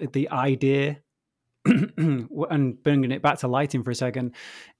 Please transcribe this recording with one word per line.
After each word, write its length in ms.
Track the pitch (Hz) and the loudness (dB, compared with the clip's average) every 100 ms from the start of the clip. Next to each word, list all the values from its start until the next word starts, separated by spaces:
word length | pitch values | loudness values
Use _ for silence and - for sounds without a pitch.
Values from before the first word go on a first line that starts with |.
| 139 | -4
the 180 | 139 139 | -2 -2
idea, 720 | 139 135 135 135 139 139 143 _ _ _ | 0 0 2 2 2 0 -4 _ _ _
<clears throat> 320 | _ _ _ - | _ _ _ 2
w-, 800 | 233 190 - 156 131 117 190 151 | 4 2 0 0 0 -2 -6 -2
and 320 | 151 131 120 | 0 0 0
bringing 260 | 151 143 127 | 2 2 2
it 120 | 135 | 0
back 160 | 151 127 | 0 0
to 80 | 127 | 0
lighting 340 | 127 147 131 | 0 0 -2
for 80 | 120 | -4
a 60 | 120 | -4
second, 400 | 127 127 123 - - - - | -4 -2 -6 -8 -18 -20 -20